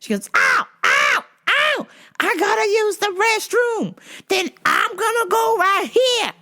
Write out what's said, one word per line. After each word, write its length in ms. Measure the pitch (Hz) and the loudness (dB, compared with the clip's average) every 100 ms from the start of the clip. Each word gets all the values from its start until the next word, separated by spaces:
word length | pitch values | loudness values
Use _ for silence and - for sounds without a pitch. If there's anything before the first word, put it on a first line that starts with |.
She 140 | - | -4
goes, 140 | 208 - | -6 -2
Ow, 320 | - - 494 311 _ | 0 2 0 -2 _
ow, 400 | - 554 587 539 - _ - | 0 2 2 -2 -4 _ -2
ow! 380 | 494 605 554 - - - _ | 0 0 -2 -6 -14 -20 _
I 160 | 349 427 | -4 0
gotta 300 | 403 427 440 | 0 0 2
use 280 | 415 427 381 | 2 0 -2
the 80 | 415 | -4
restroom. 880 | 359 440 440 - - 480 440 233 - - - - | 0 0 0 0 0 0 0 -4 -8 -20 -20 -4
Then 220 | 381 359 - | -2 -2 -4
I'm 320 | - 349 427 392 | -2 0 0 -2
gonna 320 | 453 466 453 | -2 0 0
go 280 | 440 453 453 | 0 2 2
right 320 | 370 392 339 | 2 0 0
here. 400 | 427 508 494 - - | 2 2 2 -2 -6